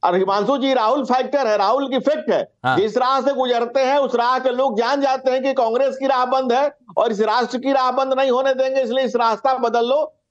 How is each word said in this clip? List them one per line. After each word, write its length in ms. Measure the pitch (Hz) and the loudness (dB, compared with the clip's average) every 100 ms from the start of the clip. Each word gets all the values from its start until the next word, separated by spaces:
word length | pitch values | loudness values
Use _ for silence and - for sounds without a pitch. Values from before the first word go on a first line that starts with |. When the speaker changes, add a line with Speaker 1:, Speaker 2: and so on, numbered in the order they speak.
Speaker 1:
और 120 | - 180 | 2 0
हिमांशु 420 | 190 202 196 285 | 0 0 0 0
जी, 160 | 269 | 0
राहुल 300 | 254 220 277 | 0 0 0
फैक्टर 420 | 233 254 254 285 240 | 0 -2 -2 -2 0
है, 100 | 208 | 0
राहुल 320 | 196 254 277 | 2 0 -2
की 80 | 254 | -2
इफेक्ट 340 | 277 302 302 | -2 -2 -2
है। 180 | 165 - _ | -2 -2 _
Speaker 2:
हाँ। 140 | 123 131 | -2 0
Speaker 1:
जिस 180 | 214 226 | 0 0
राह 240 | 247 269 | 0 0
से 140 | 269 | 0
गुजरते 460 | 262 254 240 233 254 | -2 0 -2 -2 0
हैं, 180 | 254 285 | 0 0
उस 160 | 262 | 0
राह 240 | 240 233 254 | 0 0 0
के 120 | 254 | -2
लोग 280 | 247 269 208 | 0 -2 0
जान 220 | 233 285 | 0 0
जाते 300 | 277 262 262 | 0 0 0
हैं 120 | 262 | 0
कि 100 | 262 | 0
कांग्रेस 440 | 269 226 233 269 262 | 0 0 0 -2 0
की 100 | 269 | 0
राह 180 | 262 | 0
बंद 280 | 254 262 262 | 2 0 2
है 240 | 240 285 - _ 175 | 0 0 -4 _ -2
और 160 | 233 | 0
इस 80 | 202 | 0
राष्ट्र 380 | 214 226 233 254 | 0 0 0 -2
की 140 | 262 | 0
राह 180 | 269 254 | 2 0
बंद 240 | 247 269 | 0 0
नहीं 160 | 262 269 | 0 2
होने 240 | 247 269 | 2 2
देंगे, 260 | 262 262 262 | 0 0 0
इसलिए 240 | 247 254 | 0 0
इस 120 | 262 233 | 0 2
रास्ता 380 | 233 220 269 | 0 2 0
बदल 300 | 254 233 233 | 0 0 0
लो। 300 | 233 277 311 _ _ | 0 0 -2 _ _